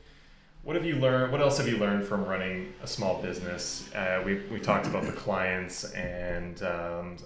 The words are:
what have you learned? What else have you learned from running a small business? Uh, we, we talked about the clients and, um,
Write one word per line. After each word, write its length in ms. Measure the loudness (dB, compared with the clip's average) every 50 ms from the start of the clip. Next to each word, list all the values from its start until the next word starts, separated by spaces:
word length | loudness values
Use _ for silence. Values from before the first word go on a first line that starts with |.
| -20 -20 -20 -20 -20 -20 -20 -20 -20 -20 -20 -14 -6
what 120 | -2 -2
have 100 | 0 0
you 100 | 2 2
learned? 340 | 4 4 6 6 6 4 2
What 120 | 2 4 4
else 160 | 4 4 4
have 100 | 2 2
you 80 | 2
learned 300 | 2 2 2 2 2 0
from 180 | 0 0 0 0
running 480 | 0 0 -2 -2 -2 -4 -4 -6 -8 -10 -10 -8
a 40 |
small 340 | -8 -4 0 2 2 2 2
business? 720 | 0 -4 -4 -4 -4 -4 -4 -4 -4 -4 -6 -6 -8 -8 -4
Uh, 280 | -2 0 2 2 2 2
we, 120 | 2 0 0 0 -4
we 80 | -6 -2
talked 280 | 2 4 4 4 4
about 180 | 2 0 0 0
the 80 | -2 -4
clients 800 | -4 -2 0 0 2 2 2 0 0 -2 -4 -6 -8 -8 -6 -6
and, 680 | -4 -4 -4 -4 -4 -2 -2 -2 -2 -4 -4 -6 -4 -2
um, 540 | -2 -2 -2 -2 -4 -4 -4 -6 -6 -10 -10 -8